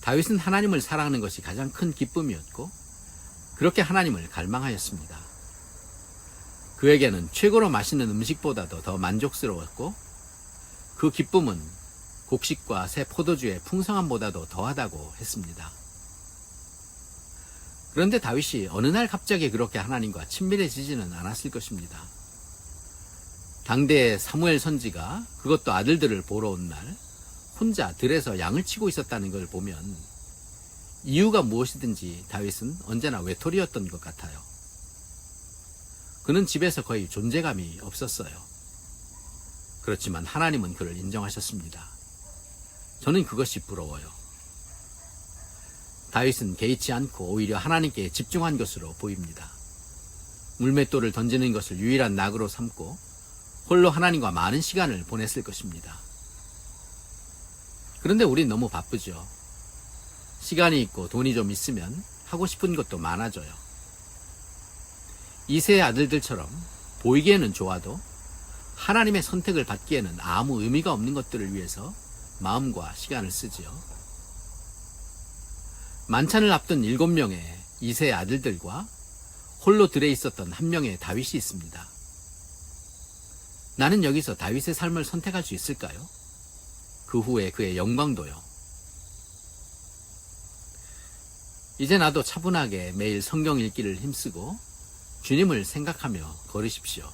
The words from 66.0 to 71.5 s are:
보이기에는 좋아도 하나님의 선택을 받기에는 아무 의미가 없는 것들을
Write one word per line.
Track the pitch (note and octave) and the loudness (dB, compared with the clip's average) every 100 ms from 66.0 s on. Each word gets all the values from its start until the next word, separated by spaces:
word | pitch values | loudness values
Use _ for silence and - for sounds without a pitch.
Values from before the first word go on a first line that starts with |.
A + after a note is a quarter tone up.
| C#3+ D3+ - A2 D2+ D#3 E3+ - - - | 4 4 0 -4 -6 -8 -10 -14 -16 0
보이기에는 | A#2 C3+ D#3 G3+ A#2+ | 6 8 10 8 8
좋아도 | F#2+ F#2 F2+ F#2 D3+ - - - - - - - - | 2 -2 -2 -4 -10 -10 -14 -14 -14 -14 -14 -14 -8
하나님의 | - G#3+ G#3+ G3+ | 4 6 6 4
선택을 | - F#3 F3 E3+ | 2 0 2 2
받기에는 | B2+ G2+ - C#3+ G2 E2+ | 2 -4 0 0 0 -4
아무 | F2 F2 C3 A#2+ | 0 2 2 2
의미가 | A2 C#3 D#3 | 4 2 2
없는 | C3 A#2 | 0 0
것들을 | C#3+ - A#2+ G2 | -2 -2 -4 -2